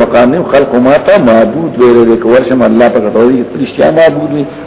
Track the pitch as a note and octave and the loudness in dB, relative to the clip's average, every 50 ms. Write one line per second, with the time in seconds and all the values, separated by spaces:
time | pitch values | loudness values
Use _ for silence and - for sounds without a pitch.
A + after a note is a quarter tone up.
0 | A2+ - G#2+ A#2 B2 B2 C#3+ F3+ - - C3+ C#3 C#3+ C#3 B2 B2 B2 C3 C#3+ D#3 | 2 2 2 2 2 2 0 -2 -4 0 0 0 0 0 0 0 2 2 2 0
1 | - F3+ G3 G3 C#3+ A#2+ A2 A2+ A2 G#2 A#2+ D#3 E3+ D3+ B2 A2+ B2 A#2+ A#2 A#2+ | 0 0 -2 0 2 2 2 2 2 0 -2 -6 -6 -6 -2 2 2 4 4 4
2 | A#2 A2+ A2+ A2 - A2 A#2+ C3 C3 B2+ C3 B2+ A#2 A2 A2 A2+ A#2+ A#2 - A2+ | 4 2 2 0 0 0 2 2 0 0 -2 0 0 0 2 2 2 2 0 0
3 | G#2 G#2 - G#2+ A#2 B2 C3 B2 A#2 - - C#3+ C3 - - C#3 C#3 D#3 D#3 D#3+ | -4 -2 0 0 0 2 0 0 -4 -6 -6 -8 -8 -6 -4 -2 -2 0 2 2
4 | E3 D#3 C#3+ D3 D3+ C#3+ C#3+ D3+ C#3 - - - - | 2 2 2 -2 -6 -6 -6 -6 -8 -8 -12 -14 -6